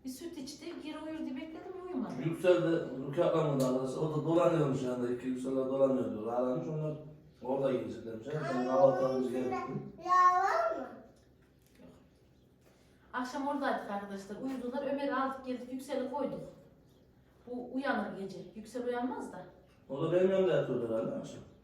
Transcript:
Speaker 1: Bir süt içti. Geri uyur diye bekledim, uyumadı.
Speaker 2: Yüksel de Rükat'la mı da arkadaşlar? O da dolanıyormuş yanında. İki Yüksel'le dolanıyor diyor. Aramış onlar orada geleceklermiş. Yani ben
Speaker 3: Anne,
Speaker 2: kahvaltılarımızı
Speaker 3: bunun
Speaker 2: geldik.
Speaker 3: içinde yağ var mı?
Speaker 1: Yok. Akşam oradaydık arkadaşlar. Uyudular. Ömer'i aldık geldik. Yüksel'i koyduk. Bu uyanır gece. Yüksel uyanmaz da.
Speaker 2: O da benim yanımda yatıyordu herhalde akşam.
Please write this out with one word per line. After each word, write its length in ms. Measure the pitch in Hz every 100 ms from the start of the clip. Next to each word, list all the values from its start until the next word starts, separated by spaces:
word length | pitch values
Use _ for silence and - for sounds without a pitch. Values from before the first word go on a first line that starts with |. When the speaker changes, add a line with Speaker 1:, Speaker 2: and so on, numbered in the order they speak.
Speaker 1:
Bir 60 | 262
süt 280 | 254 339 294
içti. 280 | 262 302 339 285
Geri 160 | 302 311
uyur 200 | 311 311
diye 180 | 254 262
bekledim, 360 | 320 339 - 370 359
uyumadı. 260 | 262 196 151
Speaker 2:
Yüksel 380 | 160 160 185 170
de 140 | 160 160 - - 135
Rükat'la 340 | 143 165 160
mı 160 | 151 135
da 60 | 127
arkadaşlar? 280 | 131 131 -
O 80 | 156 151
da 80 | 160
dolanıyormuş 560 | 165 175 165 139 123
yanında. 300 | 127 123 123
İki 140 | 123 131
Yüksel'le 300 | 127 127 131
dolanıyor 540 | 131 135 135 123 110
diyor. 200 | 104 110
Aramış 360 | 120 127 127 -
onlar 240 | 156 151 147 - - - -
orada 300 | - 143 139
geleceklermiş. 540 | 120 107 104 113 110 -
Yani 200 | 156 135
ben 60 | 127
Speaker 3:
Anne, 80 | 127
Speaker 2:
kahvaltılarımızı 540 | 135 139 - 131 131 127
Speaker 3:
bunun 20 |
Speaker 2:
geldik. 200 | 123 254
Speaker 3:
içinde 560 | 254 - - - - 349
yağ 320 | 359 359 359
var 340 | 392 659 659 277
mı? 80 | 254 - - - - - _ _ _ -
Speaker 1:
Yok. 100 | - - - _ _ _ _ _ _ _ _ - -
Akşam 360 | 254 254 277 277
oradaydık 420 | 285 254 214 -
arkadaşlar. 460 | 202 196 196 - 208
Uyudular. 460 | 262 254 240 269 277
Ömer'i 220 | 277 277
aldık 320 | 254 262 262 254
geldik. 260 | 247 240
Yüksel'i 380 | 262 - 247 247
koyduk. 300 | 269 - - - - - - - - - - - _ -
Bu 240 | 247 -
uyanır 420 | 262 277 214 196 175
gece. 180 | 196 175 -
Yüksel 320 | 220 208 247 247
uyanmaz 460 | 240 254 - -
da. 100 | - - - - - -
Speaker 2:
O 140 | 139
da 100 | 160
benim 180 | 180 190
yanımda 220 | 190 185
yatıyordu 360 | 139 - 123 113
herhalde 200 | 110 117
akşam. 260 | - - - - -